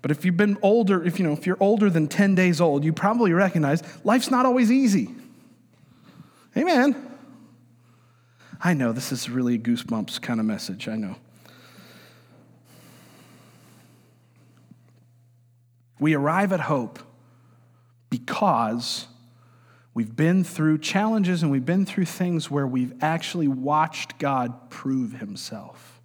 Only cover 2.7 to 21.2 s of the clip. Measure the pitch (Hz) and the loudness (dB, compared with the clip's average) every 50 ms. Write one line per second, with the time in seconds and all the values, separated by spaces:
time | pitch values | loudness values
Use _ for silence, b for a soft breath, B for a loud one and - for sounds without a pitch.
2.7 | 143 143 147 160 156 - - 202 226 240 233 190 165 175 202 185 180 170 151 139 | 2 2 0 0 -2 0 0 0 2 2 2 4 4 4 2 2 2 0 2 2
3.7 | 147 170 B B B B B 196 220 262 247 - 262 247 254 262 247 262 247 214 | 0 0 B B B B B 2 2 2 2 0 0 2 2 2 4 4 4 4
4.7 | 247 269 269 233 196 175 110 - - - B B B B B B B B _ _ | 4 4 4 4 4 2 0 -2 -8 -16 B B B B B B B B _ _
5.7 | _ _ - B B B B B B B B B B B B B B - 277 370 | _ _ -20 B B B B B B B B B B B B B B -2 0 2
6.7 | 339 247 254 285 269 - B B B B B B B B B B B B _ _ | 4 4 4 4 2 -2 B B B B B B B B B B B B _ _
7.7 | _ _ B B B B B B B B B B B B B B B B - 175 | _ _ B B B B B B B B B B B B B B B B 0 0
8.7 | 175 143 131 117 113 123 135 - 139 123 - - 123 127 127 123 120 113 113 117 | 0 2 0 -2 -2 -4 -4 -6 -6 -6 -6 -6 -4 -2 0 0 0 0 0 -2
9.7 | 120 117 - - 117 110 104 - - - - - 120 110 110 110 107 98 - - | -2 -2 -2 -4 -4 -4 -4 -6 -8 -10 -6 -4 -4 -2 -2 -2 -4 -4 -6 -10
10.7 | 95 101 - 117 110 110 107 95 101 - _ _ B B B B B B B B | -12 -10 -10 -8 -8 -8 -8 -8 -10 -14 _ _ B B B B B B B B
11.7 | B B B B B B B B B B B B B B B B B _ _ _ | B B B B B B B B B B B B B B B B B _ _ _
12.7 | - - - - - - - - - - - _ - - - _ _ - - - | -20 -20 -20 -20 -20 -20 -20 -20 -20 -20 -20 _ -20 -20 -20 _ _ -20 -20 -20
13.7 | - - _ - _ _ _ _ _ _ _ _ _ _ _ _ _ _ _ _ | -20 -20 _ -20 _ _ _ _ _ _ _ _ _ _ _ _ _ _ _ _
14.7 | - _ _ _ _ _ _ _ _ _ _ _ _ _ _ _ _ _ _ _ | -20 _ _ _ _ _ _ _ _ _ _ _ _ _ _ _ _ _ _ _
15.7 | _ _ _ _ _ _ 143 156 156 143 139 147 160 185 202 196 190 170 139 120 | _ _ _ _ _ _ 0 0 2 2 0 0 0 0 0 0 0 -2 -2 -2
16.7 | 151 135 117 104 - - - - _ _ b b b b b b b b b b | -2 -4 -4 -6 -12 -18 -20 -20 _ _ b b b b b b b b b b
17.7 | b b b b b b _ _ - 123 117 - - - 214 196 147 117 117 107 | b b b b b b _ _ -8 -8 -6 -6 -4 0 2 2 2 2 0 0
18.7 | 113 120 120 - - - - - - _ _ _ b b b b b b b b | -2 -4 -4 -6 -8 -8 -10 -14 -20 _ _ _ b b b b b b b b
19.7 | b b b b b 117 113 107 117 117 156 160 180 190 180 - - - 156 156 | b b b b b -6 -6 -4 0 0 2 4 4 2 0 0 -2 0 2 2
20.7 | 156 151 151 - - 190 208 220 226 220 | 2 0 -2 -2 -2 0 0 2 2 2